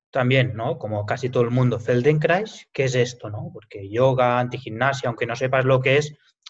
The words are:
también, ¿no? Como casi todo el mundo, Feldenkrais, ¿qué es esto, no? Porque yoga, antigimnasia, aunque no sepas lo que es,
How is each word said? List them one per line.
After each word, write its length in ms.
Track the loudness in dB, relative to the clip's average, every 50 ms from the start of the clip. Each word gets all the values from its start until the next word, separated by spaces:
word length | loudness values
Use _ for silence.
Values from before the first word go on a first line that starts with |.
| _ _
también, 440 | -2 0 2 4 4 4 4 2 -2
¿no? 240 | -6 -4 -6 -6 -6
Como 280 | -6 -6 -4 -4 -2
casi 240 | -4 -4 -4 -4 -4
todo 140 | 0 0 0
el 60 | 2
mundo, 300 | 2 2 2 2 0 -2
Feldenkrais, 880 | -2 0 0 2 4 2 2 2 2 2 2 0 0 -4 -10 -18 -20 _ -4
¿qué 120 | -2 -2
es 100 | 0 2
esto, 360 | 0 0 0 -2 -12 -12 -12
no? 200 | -10 -10 -10 -12 -14
Porque 360 | -16 -20 _ -16 -14 -12 -6
yoga, 500 | 0 2 4 4 4 4 2 2 2 2
antigimnasia, 680 | 0 -2 -4 -8 -10 -8 -4 0 0 0 0 0 -4 -4
aunque 180 | -4 -4 -4
no 100 | -4 -4
sepas 280 | -4 -2 0 0 2 2
lo 160 | 4 2 2
que 180 | 4 2 2 2
es, 180 | 2 -2 -8 _ _ _ _ _ _ -20